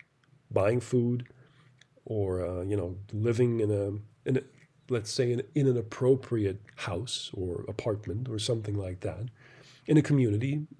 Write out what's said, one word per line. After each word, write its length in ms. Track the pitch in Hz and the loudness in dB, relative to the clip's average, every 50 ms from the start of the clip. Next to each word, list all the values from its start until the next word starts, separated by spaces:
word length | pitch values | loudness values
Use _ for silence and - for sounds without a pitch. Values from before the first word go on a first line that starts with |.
| - _ _ _ _ _ _ _ _ - | -20 _ _ _ _ _ _ _ _ -2
buying 280 | - 104 95 104 117 123 | 0 2 4 4 4 2
food 480 | 120 - - 123 120 120 123 120 123 - - - - _ _ _ _ _ _ _ _ _ _ _ _ | 2 2 2 2 4 2 2 -2 -4 -8 -16 -20 -20 _ _ _ _ _ _ _ _ _ _ _ _
or, 400 | - 110 107 101 95 92 90 90 | -6 -2 0 0 0 0 0 -2
uh, 160 | 85 90 90 | -2 -4 -4
you 160 | 92 98 104 101 | -4 -2 -2 -2
know, 180 | 87 90 90 95 101 - | -2 -4 -6 -8 -10 -8
living 480 | - 104 107 120 113 110 123 120 117 113 | -4 -2 0 2 2 4 4 2 2 2
in 120 | 107 104 | 2 2
a, 580 | 107 101 101 101 101 104 - - _ _ - 139 | 2 0 0 -2 -4 -6 -10 -14 _ _ -4 -2
in 80 | 131 127 | 0 0
a, 40 | - - - _ _ _ _ _ _ - | -2 -4 -12 _ _ _ _ _ _ -4
let's 220 | 127 117 107 - | -4 -4 -4 -2
say, 200 | - - 127 120 | -2 0 0 0
in, 120 | 120 120 - - - | 0 0 -2 -4 -2
in 120 | 151 139 135 | 0 2 2
an 100 | 123 120 | 2 2
appropriate 840 | 107 107 - - 131 127 135 135 - - 123 113 104 98 95 104 - - - | 0 -4 -4 2 4 4 4 4 2 -2 -2 0 0 0 -2 -4 -10 -16 -14
house 560 | - - - 92 87 120 123 - - - - - | -10 -8 -6 -4 -4 -4 -6 -8 -8 -10 -10 -8
or 320 | 98 92 90 85 - - - | -6 -4 -4 -4 -6 -6 -8
apartment 640 | 104 - - 120 104 104 - - 90 110 127 127 | -8 -6 -4 -2 -4 -4 -4 -6 -6 -6 -6 -6
or 80 | 113 107 | -4 -4
something 380 | 107 - 123 113 107 107 101 | -2 -2 -2 -2 -2 -4 -4
like 240 | 101 95 92 90 92 | -4 -4 -6 -6 -6
that, 300 | - 98 80 90 113 123 - - - - - - - - - - _ - | -6 -8 -6 -6 -8 -10 -10 -14 -20 -20 -20 -20 -20 -20 -20 -10 _ 4
in 100 | 151 151 | 6 6
a 40 | |
community, 640 | 147 - 147 139 127 113 101 104 127 139 143 151 151 - - - | 6 6 4 4 4 4 4 2 2 0 0 -2 -4 -6 -12 -16